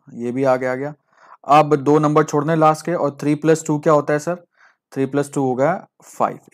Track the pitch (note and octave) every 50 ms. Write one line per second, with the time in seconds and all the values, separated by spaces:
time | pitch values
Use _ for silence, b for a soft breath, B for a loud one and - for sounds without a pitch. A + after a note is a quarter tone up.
0 | _ - - A2+ A#2 B2 A#2+ C3 C3+ C3 B2+ B2+ C3 B2+ B2+ C3 C#3 D3 D3+ _
1 | b b b b b b b b b - C#3 D3+ D3+ D3 D3+ C#3+ C3 C#3+ D3 D#3
2 | D3+ D3 D3+ D#3 D3+ - - D3 C#3+ D#3 E3 D#3+ D#3 D#3 D3+ - - E3 F3 -
3 | - C#3+ C#3 - C#3+ D3 D3+ D3 D#3+ D#3 D#3+ D#3 - - D3+ D3 D3 E3 D#3 D3
4 | C#3+ - D3 D3 - E3+ F3+ F3 _ _ b b b b b b b _ - C3+
5 | C3+ C3 C3+ C#3+ C#3+ C#3+ - D3+ C3+ C3 B2+ A#2+ C3+ D#3 F3+ - - - _ _
6 | _ - - - A#2 G#2+ G2+ - _ _